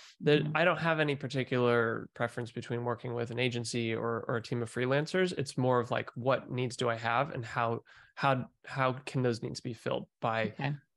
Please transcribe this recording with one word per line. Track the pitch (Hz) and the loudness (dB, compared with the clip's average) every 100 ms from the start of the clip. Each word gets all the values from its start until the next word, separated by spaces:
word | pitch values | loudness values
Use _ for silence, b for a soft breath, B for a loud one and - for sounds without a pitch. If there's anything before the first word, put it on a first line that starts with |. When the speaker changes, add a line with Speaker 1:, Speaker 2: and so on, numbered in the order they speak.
| B B | B B
Speaker 1:
The, | 156 151 | 4 6
Speaker 2:
Mm-hmm. | 151 156 | 4 2
Speaker 1:
I | 175 | 4
don't | 156 | 4
have | 165 156 | 2 2
any | 151 143 | 2 0
particular | 139 135 123 127 120 120 113 113 - - | -2 -2 0 4 4 6 4 0 -6 -4
preference | 120 - 117 | -4 -4 -8
between | - - 120 | -8 -6 -4
working | 120 117 123 | -2 -4 -4
with | 120 117 | -4 -4
an | 120 | 0
agency | 127 120 117 123 113 | 0 0 -2 -2 0
or, | 113 117 117 - | 0 -2 -2 -2
or | 120 | -4
a | |
team | - 123 | -2 -4
of | 117 | -2
freelancers. | - 127 139 156 185 185 - | -2 0 2 2 0 0 0
It's | 139 - | -4 0
more | 127 123 | 2 4
of, | 120 | 2
like, | 120 113 - | -2 -4 -4
what | 123 123 - | 0 0 0
needs | 127 127 - | -4 -4 -2
do | 123 | -2
I | 113 | 0
have | 113 117 147 | 0 0 0
and | - 110 | -4 -6
how, | - 117 117 - b b - | -2 0 -2 -6 b b -2
how, | 139 131 117 _ - | 2 2 -2 _ -10
how | 139 131 127 - | -2 0 0 -4
can | 135 | 0
those | 123 117 | 0 0
needs | 127 - | -4 -8
be | 127 | -8
filled | 113 - 127 - _ | -6 -4 -4 -6 _
by, | 120 113 107 - | -2 0 -2 -2
Speaker 2:
Okay. | 143 143 _ | -4 -4 _